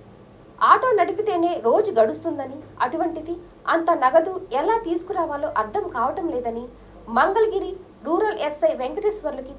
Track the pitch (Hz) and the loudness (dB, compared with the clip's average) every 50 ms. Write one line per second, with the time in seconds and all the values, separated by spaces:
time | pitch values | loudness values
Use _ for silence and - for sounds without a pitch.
0 | - - - - - - - - - - - - - 247 349 427 - 508 494 403 | -20 -20 -20 -20 -20 -20 -20 -20 -20 -20 -4 0 6 6 6 6 6 4 4 4
1 | 349 - 359 370 427 427 370 349 339 349 349 - 208 226 269 370 427 415 262 226 | 2 2 0 -2 -2 -2 0 0 0 0 0 0 2 2 4 4 2 2 2 2
2 | 220 220 220 208 - 339 320 277 269 254 269 - - - - - - - - 320 | 2 2 2 -4 -6 -6 -6 -4 -8 -8 -10 -14 -16 -18 -6 -4 -4 -4 -2 -2
3 | 370 339 320 311 302 - 339 - - - - - - - 277 330 330 339 339 294 | -2 -2 -4 -6 -8 -8 -10 -10 -10 -18 -20 -12 -4 -2 0 0 2 2 0 2
4 | 254 262 269 320 320 381 370 370 - - - 262 302 403 453 453 453 330 339 339 | 2 6 6 6 4 4 -2 -6 -8 -4 -2 -2 2 2 0 0 0 -2 -4 -4
5 | - - 403 381 330 311 285 285 294 294 - - 220 214 - - - - - 247 | -4 -6 -4 -2 -2 -2 -2 -4 -4 -2 -2 -2 -4 -2 -2 -4 -4 -4 -2 -2
6 | 233 269 - 381 349 320 269 247 247 233 226 233 247 247 - - - - - - | -2 -2 -2 -2 -4 -4 -4 -2 -4 -4 -6 -6 -8 -10 -16 -18 -20 -20 -20 -20
7 | - 220 226 240 277 349 392 440 440 349 370 392 339 - - - - - - - | -14 -4 0 2 2 2 4 2 2 2 2 -2 -4 -4 -8 -10 -14 -20 -20 -12
8 | - 269 330 349 427 427 392 - - 302 294 - 339 320 277 240 247 269 311 - | -4 -2 0 2 2 0 0 -2 -4 -4 -2 2 2 2 2 0 -4 -4 -4 -2
9 | - 415 - - - 302 254 262 254 - - | -2 -2 -2 -2 -6 -8 -8 -6 -10 -12 -12